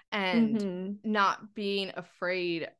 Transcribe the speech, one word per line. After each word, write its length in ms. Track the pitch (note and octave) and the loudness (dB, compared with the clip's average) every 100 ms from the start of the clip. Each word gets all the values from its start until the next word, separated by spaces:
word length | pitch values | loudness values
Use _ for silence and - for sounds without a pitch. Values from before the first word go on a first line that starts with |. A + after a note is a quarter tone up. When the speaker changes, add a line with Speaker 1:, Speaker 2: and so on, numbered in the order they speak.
| _ | _
Speaker 1:
And 540 | G#3+ F#3+ A3+ A3 A3 | -2 2 4 4 2
Speaker 2:
Mm-hmm. 280 | G3 F3+ F#3 G3+ | 0 -2 -6 -6
Speaker 1:
not 500 | A3 G#3+ G3 - A3 | 0 4 4 2 -8
being 380 | - G3+ G3 F#3+ | -6 -2 -2 -4
afraid 720 | - F3 _ F3+ F#3 F3 E3 D3 | -8 -12 _ -4 -2 -2 -2 -6